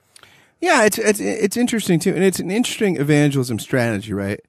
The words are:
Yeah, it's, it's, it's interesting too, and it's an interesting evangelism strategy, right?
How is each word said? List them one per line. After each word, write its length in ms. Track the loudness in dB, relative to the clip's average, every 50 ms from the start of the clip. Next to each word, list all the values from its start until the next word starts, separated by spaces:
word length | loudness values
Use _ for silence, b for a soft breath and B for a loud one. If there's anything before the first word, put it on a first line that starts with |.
| _ b b b b b b b b b b b
Yeah, 240 | 0 2 4 4 4
it's, 120 | 4 2 2
it's, 220 | 0 0 0 0
it's 380 | -2 -4 -4 -2 -2 -2 0 0
interesting 420 | -2 0 0 -2 0 2 0 2
too, 140 | 2 0 0
and 100 | 2 2
it's 160 | 2 0 0
an 120 | -4 -4
interesting 500 | -2 -2 -2 -2 -2 -2 -2 0 0 0
evangelism 580 | 0 2 4 4 4 2 2 0 -2 -2 -4 -6
strategy, 540 | -6 -2 -2 0 0 0 -2 -4 -4 -6 -6
right? 260 | -6 -4 -4 -6 -8 -10